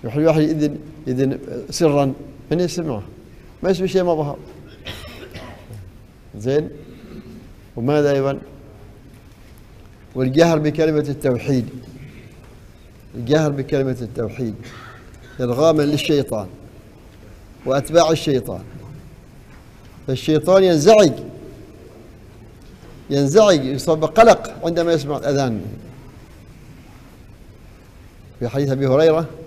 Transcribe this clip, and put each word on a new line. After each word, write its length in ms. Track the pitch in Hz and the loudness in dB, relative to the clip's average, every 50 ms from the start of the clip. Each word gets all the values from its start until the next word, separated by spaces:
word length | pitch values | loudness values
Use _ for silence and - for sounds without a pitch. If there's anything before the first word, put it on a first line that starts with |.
| - | -10
يروح 120 | 113 110 | -6 -2
الواحد 260 | 147 156 165 156 156 | 2 2 4 4 4
يأذن، 360 | 156 151 160 151 151 147 147 - - - - - - | 2 2 0 0 -2 -2 -2 -6 -14 -16 -20 -12 -8
يأذن 320 | 131 127 127 135 135 143 - - - - 123 - - | -6 -2 0 0 -2 -2 -6 -10 -12 -12 -12 -12 -10
سرًا، 440 | - - 175 156 143 143 139 135 131 - - - - - - - | -4 2 2 4 4 4 2 0 -2 -6 -14 -18 -18 -20 -6 -4
من 80 | 156 170 | -2 -2
يسمعه؟ 440 | 180 165 - 175 165 151 123 101 85 - - - - - - - - - - - - | -2 -2 -4 -6 -6 -6 -6 -6 -8 -12 -18 -20 -20 -20 -20 -20 -20 -20 -16 -4 -2
ما 60 | 180 | 0
يسمع 180 | 190 170 190 | 0 0 -2
شيء 160 | 185 196 190 180 | 0 0 0 2
مظهر. 340 | 175 165 156 147 143 143 - - - - - - - - - - - - - - - - - - - - - - - - - - - - - - - - - - - - - - - - | 2 0 0 -2 -4 -6 -10 -14 -20 -20 -20 -20 -20 -20 -16 -16 -14 -14 -14 -16 -16 -16 -18 -18 -18 -18 -18 -18 -18 -20 -20 -20 -18 -18 -18 -18 -20 -20 -20 -20 -20 -20 -20 -20 -18 -16
زين؟ 320 | 104 107 123 139 151 156 - - - - - - - - - - - - - - - - - - - - - - | -8 -4 0 0 0 -2 -2 -12 -16 -20 -20 -20 -20 -20 -18 -18 -18 -18 -18 -20 -20 -20 -20 -20 -20 -20 -14 -10
وماذا 360 | 120 117 131 147 151 147 147 | -4 -2 0 2 2 2 2
أيضًا؟ 280 | 139 139 135 139 135 - - - - - - - - - - - - - - - - - - - - - - - - - - - - - - - - - - - - | 2 0 0 -2 -4 -6 -10 -16 -20 -20 -20 -20 -20 -20 -20 -20 -20 -20 -20 -20 -20 -20 -20 -20 -20 -20 -20 -20 -20 -20 -20 -20 -20 -20 -20 -20 -20 -20 -20 -10 -4
والجهر 440 | 123 131 131 131 156 165 170 165 151 | -2 -2 2 4 4 6 6 4 2
بكلمة 460 | 151 151 147 160 160 160 156 151 135 139 | 2 0 0 2 2 2 2 2 0 -2
التوحيد. 600 | 135 - - 135 123 117 - 143 139 127 113 - - - - - - - - - - - - - - - - - - - - - - - - - - - - - - | -6 -2 0 0 0 0 0 0 0 0 0 -4 -10 -16 -16 -16 -18 -18 -18 -18 -20 -20 -20 -20 -20 -20 -20 -20 -20 -20 -20 -20 -20 -20 -20 -20 -20 -20 -20 -16 -14
الجهر 360 | 113 120 117 147 160 156 151 | -10 -2 0 2 2 2 0
بكلمة 460 | 143 139 131 - 151 139 135 131 123 120 | -2 -4 -4 -2 0 0 0 0 -2 -4
التوحيد 540 | 120 107 - - 117 104 - - 127 110 101 - - - - - - - - - - - - - - - - - | -8 -10 -6 -6 -6 -6 -6 -6 -6 -6 -6 -10 -14 -18 -18 -18 -20 -20 -20 -20 -20 -20 -20 -20 -20 -20 -8 -6
إرغاماً 420 | 127 120 120 123 156 165 160 156 147 | -4 -2 0 2 4 4 4 4 2
للشيطان 640 | 147 151 143 - - 156 143 127 - 117 107 98 92 - - - - - - - - - - - - - - - - - - - - - - - | 2 0 -2 0 0 0 0 0 -2 -6 -8 -8 -10 -14 -20 -20 -20 -20 -20 -20 -20 -20 -20 -20 -20 -20 -20 -20 -20 -20 -20 -20 -20 -20 -12 -4
وأتباع 460 | 127 131 139 - - 156 170 - 160 | -2 -2 -2 -2 2 4 4 4 4
الشيطان. 500 | 165 151 - 160 139 127 - - 95 90 - - - - - - - - - - - - - - - - - - - - - - - - - - - - - | 2 0 0 0 0 0 -2 -4 -10 -12 -12 -16 -18 -18 -18 -16 -18 -18 -20 -20 -20 -20 -20 -20 -20 -20 -20 -20 -20 -20 -20 -20 -20 -20 -20 -20 -20 -14 -6
فالشيطان 560 | - 131 123 - - 156 151 151 175 185 190 190 | -6 -6 -4 0 0 0 2 4 6 6 6 6
ينزعج، 480 | 185 170 151 139 196 226 214 202 147 - - - - - - - - - - - - - - - - - - - - - - - - - - - - - - - - - - - - - - - - | 6 4 6 6 8 8 8 8 6 4 -2 -10 -14 -16 -16 -18 -18 -20 -20 -20 -20 -20 -20 -20 -20 -20 -20 -20 -20 -20 -20 -20 -20 -20 -20 -20 -20 -20 -20 -20 -20 -20 -20 -20 -20 -20 -20 -8 -4
ينزعج، 560 | 143 143 143 135 151 214 214 208 180 147 131 | 0 0 0 4 6 6 6 6 6 4 2
يصاب 340 | 127 139 131 - 175 160 156 | -2 -6 -4 0 0 0 0
بقلق 540 | 160 151 - 220 226 233 185 - - - - - - | 0 0 4 6 8 8 8 6 2 -14 -12 -6 -4
عندما 300 | 165 170 170 170 170 165 | -2 -2 0 0 2 0
يسمع 240 | 156 135 143 147 | 0 0 -4 -6
الأذان. 440 | 131 - 139 139 139 139 127 113 104 85 107 104 - - - - - - - - - - - - - - - - - - - - - - - - - - - - - - - - - - - - - - - - - - - - - - - - - - - - - | -4 -2 -2 0 0 0 -2 -2 -4 -8 -10 -12 -14 -16 -18 -20 -20 -20 -20 -20 -20 -20 -20 -20 -20 -20 -20 -20 -20 -20 -20 -20 -20 -20 -20 -20 -20 -20 -20 -20 -20 -20 -20 -20 -20 -20 -20 -20 -20 -20 -20 -20 -20 -20 -20 -20 -20 -20 -20 -20 -20 -20 -20 -10 -8
في 80 | 123 | -8
حديث 220 | 117 131 139 143 135 | -4 -2 -2 -2 -2
أبي 180 | 135 135 139 | 0 0 2
هريرة 420 | 131 127 143 160 165 156 165 160 - - - - | 2 4 6 6 6 4 2 -2 -4 -10 -16 -18